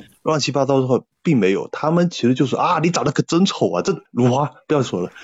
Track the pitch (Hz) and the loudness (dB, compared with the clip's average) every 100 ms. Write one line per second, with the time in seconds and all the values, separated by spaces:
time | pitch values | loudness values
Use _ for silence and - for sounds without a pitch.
0 | - _ - 127 135 139 135 135 131 120 | -20 _ -4 -2 -2 -2 2 2 2 0
1 | - _ - 135 95 95 - - 151 170 | -2 _ 0 2 2 0 -4 -6 -2 0
2 | 175 - 120 127 135 151 151 170 165 165 | 0 0 0 2 0 0 0 0 0 0
3 | 151 139 131 170 196 - 104 87 90 170 | -2 -2 0 0 0 0 -2 0 -2 -4
4 | - - 123 127 143 - - 151 110 92 | -6 0 2 2 -2 -8 -2 -2 0 -4
5 | 90 - | -6 -10